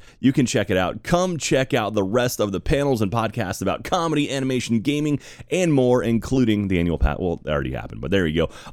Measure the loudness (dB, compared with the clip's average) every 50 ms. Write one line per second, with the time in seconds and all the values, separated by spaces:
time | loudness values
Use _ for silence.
0 | -12 -20 -6 0 0 2 4 4 2 2 2 0 0 0 0 0 0 0 -4 -6
1 | -4 -2 0 0 0 0 -2 -4 -2 0 0 0 0 0 0 -2 -2 -2 0 0
2 | 0 0 2 0 0 0 0 -2 -2 -2 -2 -2 -2 0 0 0 2 0 0 0
3 | 0 0 0 -2 -2 -2 -4 -4 -6 -6 -6 -4 -2 -2 -2 -2 -4 -2 -2 0
4 | 0 0 0 0 0 -2 -2 -4 -2 -2 -2 -2 -2 0 0 0 0 0 0 0
5 | 0 0 -2 -2 -4 -8 -18 -18 -8 -4 -2 0 2 2 4 4 4 4 4 4
6 | 4 2 0 0 0 0 2 2 4 4 2 2 2 2 2 2 2 2 0 0
7 | 0 0 0 0 -2 -2 -4 -4 -4 -2 -2 -2 -2 -2 -4 -6 -8 -10 -10 -10
8 | -4 0 2 2 2 2 2 2 0 0 -2 -8 -16 -4